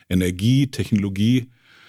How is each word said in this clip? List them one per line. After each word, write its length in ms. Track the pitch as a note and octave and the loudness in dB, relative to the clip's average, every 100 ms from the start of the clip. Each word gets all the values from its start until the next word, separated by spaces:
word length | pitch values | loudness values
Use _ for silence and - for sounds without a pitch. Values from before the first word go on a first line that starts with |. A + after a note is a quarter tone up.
| - | -4
Energie, 580 | F#2 F2+ F2 G#2+ C3 C#3 | 0 0 0 2 2 0
Technologie, 840 | - - G#2+ G2 G2 G#2+ B2+ A#2+ _ _ _ | -4 -2 -2 -2 0 0 0 -2 _ _ _